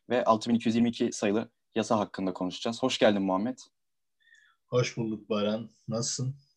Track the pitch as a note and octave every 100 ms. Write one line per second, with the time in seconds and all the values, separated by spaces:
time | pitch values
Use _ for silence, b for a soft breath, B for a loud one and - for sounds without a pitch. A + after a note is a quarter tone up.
0 | - A#2+ - A2 A#2+ A2+ A2+ A2+ A#2+ A#2
1 | A#2+ - G#2+ G#2+ A#2 _ _ A2+ G#2 A2+
2 | F#2+ - F#2+ - F2+ - A2+ A#2 B2+ -
3 | B2 G#2 F#2+ F#2 A#2 C3 - _ _ _
4 | _ _ b b b b _ B2 A#2+ -
5 | A2 G#2+ - G#2+ G#2 A2 A2 _ - A2+
6 | A2+ - C3 - _